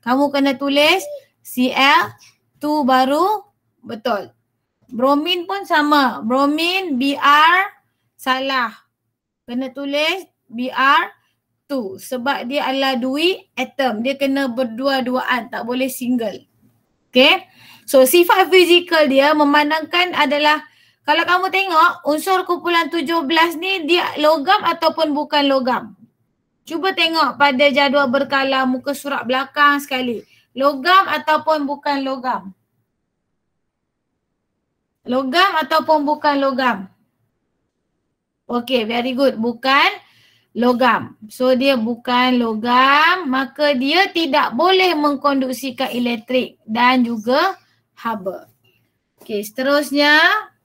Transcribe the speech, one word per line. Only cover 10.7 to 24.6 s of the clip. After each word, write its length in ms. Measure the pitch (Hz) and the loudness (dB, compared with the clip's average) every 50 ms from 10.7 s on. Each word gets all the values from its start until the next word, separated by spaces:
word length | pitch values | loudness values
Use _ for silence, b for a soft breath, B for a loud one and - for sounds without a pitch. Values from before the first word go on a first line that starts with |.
| - - 262 277 285 311 240 226 - _ _ _ _ _ _ _ _ _ _ | -2 0 2 4 4 2 2 -2 -10 _ _ _ _ _ _ _ _ _ _
two 320 | _ 285 262 220 190 190 | _ -6 -6 -6 -8 -12
sebab 480 | 202 - - 262 254 240 277 269 - 233 | -14 -12 -10 -10 -4 -4 -4 -4 -4 -4
dia 240 | 240 277 294 262 | -4 -4 -4 -2
adalah 320 | 262 269 269 269 269 262 240 | -2 -2 0 0 0 -2 -2
duit 560 | 247 262 262 294 320 349 381 - - _ _ | -2 -2 -2 0 0 0 -2 -2 -8 _ _
atom. 480 | - 262 254 _ - 269 247 214 214 233 | -8 -8 -8 _ -2 -2 -2 -2 -2 -4
Dia 160 | 269 277 277 | -4 -2 -2
kena 320 | 277 277 269 277 277 262 | -2 -2 0 -2 -2 -2
berdua-duaan, 960 | 226 240 262 233 220 226 269 277 269 269 247 247 254 254 - - 247 247 214 | -2 -4 -4 -4 -4 -4 -2 -2 0 0 -2 -2 -4 -4 -2 -2 -4 -4 -4
tak 160 | - - 208 208 | -8 -10 -10 -8
boleh 240 | 226 247 254 262 | -6 -4 -4 -4
single. 560 | 262 262 - 254 240 254 240 226 202 175 185 _ _ _ _ _ _ _ _ _ _ _ _ _ | -4 -6 -6 -4 -4 -2 -2 -4 -6 -8 -10 _ _ _ _ _ _ _ _ _ _ _ _ _
Okey? 400 | _ - 247 262 311 359 370 - b b b b b b b | _ 2 4 4 4 4 2 -2 b b b b b b b
So, 260 | b - - 262 262 | b 2 4 4 6
sifat 400 | 262 349 349 349 - 453 381 381 | 6 4 4 4 4 4 2 4
fizikal 640 | 294 359 370 359 320 359 349 349 - 339 320 302 262 | 4 6 4 6 6 4 4 4 2 2 2 2 4
dia 240 | 269 269 269 294 311 | 4 4 4 4 4
memandangkan 800 | 302 294 285 285 294 294 294 311 320 311 311 - 349 359 359 - | 4 2 2 4 2 2 2 -2 -4 -4 -2 -2 0 0 0 0
adalah, 480 | - 269 269 294 285 302 302 302 302 302 b b b b b b b _ | -2 0 0 0 2 2 2 2 0 -2 b b b b b b b _
kalau 240 | - 302 330 330 | -2 0 0 2
kamu 240 | - 370 370 381 381 | 0 0 0 0 -2
tengok, 560 | 359 381 392 381 339 311 349 - - - - | -2 -2 -2 2 2 4 4 4 2 -2 -4
unsur 400 | 277 302 311 302 392 381 370 370 | -2 -2 -2 0 0 0 0 0
kumpulan 400 | 370 359 285 - 349 339 339 320 | -2 -4 -4 -2 0 0 0 0
tujuh 400 | 302 330 339 277 262 339 330 285 | 0 -4 -4 -4 -2 -2 -2 0
belas 320 | 262 330 320 330 339 330 302 | 0 2 2 2 2 0 -6
ni 240 | 349 381 392 381 320 | -6 -4 -4 -4 -2
dia 320 | 285 349 349 330 - - | 0 0 0 0 -4 -4
logam 480 | - 302 302 320 311 269 349 392 415 | 0 2 2 2 2 2 0 0 2